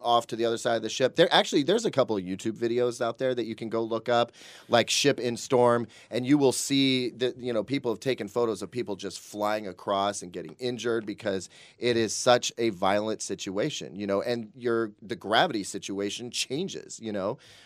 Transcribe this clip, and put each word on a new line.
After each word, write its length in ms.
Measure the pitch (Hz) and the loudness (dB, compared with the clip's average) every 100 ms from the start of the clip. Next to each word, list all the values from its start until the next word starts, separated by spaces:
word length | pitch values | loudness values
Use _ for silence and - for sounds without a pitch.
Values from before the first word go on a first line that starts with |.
off 240 | 117 120 117 | 4 4 2
to 60 | |
the 100 | 113 | -2
other 120 | 117 117 | 0 0
side 160 | 127 | 0
of 80 | 117 | 0
the 60 | 110 | -2
ship. 260 | - 127 | 0 2
There, 180 | - 143 | 4 4
actually, 300 | 156 208 180 | 4 4 2
there's 220 | 147 214 | 2 0
a 60 | 220 | 2
couple 240 | - - 107 | 2 2 0
of 80 | |
YouTube 300 | 90 95 113 104 | -2 -4 -4 -2
videos 420 | 113 120 123 120 | -2 0 0 0
out 180 | 117 117 | -4 -2
there 140 | 131 | -2
that 120 | 123 | -2
you 100 | 110 | -4
can 140 | 107 113 | -6 -4
go 160 | 113 | -4
look 240 | 113 113 110 | -2 -2 2
up, 240 | 120 120 - - - - | 2 2 -2 -20 -18 4
like 220 | 117 110 | 4 6
Ship 300 | - 139 131 | 4 2 2
in 160 | 120 117 | 0 -4
Storm, 500 | - 127 123 120 113 - - | 2 4 6 4 0 -12 -8
and 160 | 117 127 | -2 2
you 100 | 147 | 4
will 140 | 135 | 4
see 600 | 120 - 139 135 131 123 | 2 0 2 4 2 0
that, 260 | 110 123 127 | -2 -4 -2
you 140 | 120 | -4
know, 100 | 113 | -2
people 300 | 101 135 123 | -2 -2 -2
have 80 | 104 | -2
taken 260 | 135 117 104 | -2 -2 -2
photos 340 | 123 117 98 | -2 0 -2
of 120 | 95 | -6
people 240 | 120 101 95 | -6 -6 -6
just 240 | 95 - | -8 -10
flying 480 | - 104 104 107 104 | -10 -2 -2 -2 -4
across 520 | 87 - 98 101 101 | -8 -2 0 0 -2
and 120 | 90 | -8
getting 240 | 90 82 - | -10 -12 -8
injured 480 | 123 123 117 113 104 | -6 -4 -2 -2 -4
because 420 | 92 107 95 87 - - - | -6 -4 -4 -6 -18 -20 -4
it 180 | 120 113 | 0 2
is 160 | 110 | 0
such 400 | - 127 123 - - | 2 6 6 4 -2
a 120 | 117 | -2
violent 520 | 90 95 104 110 107 | 0 2 2 0 -4
situation, 720 | - 95 - 95 147 - 73 | -6 -8 -6 -4 -4 -6 -10
you 140 | 90 101 | -8 -2
know, 120 | 98 | -2
and 300 | 120 120 107 131 | 0 -4 -6 -6
your, 340 | 120 113 113 - | -2 0 -2 -6
the 140 | 104 | -12
gravity 480 | 101 101 113 170 113 | -8 0 2 2 0
situation 680 | 92 101 - 98 101 98 120 | -4 -8 -6 -4 -4 -6 -8
changes, 680 | - - 135 190 - - - | -6 -4 -4 -6 -8 -14 -12
you 120 | 110 | -6
know. 260 | 104 95 135 - - | -4 -4 -6 -12 -20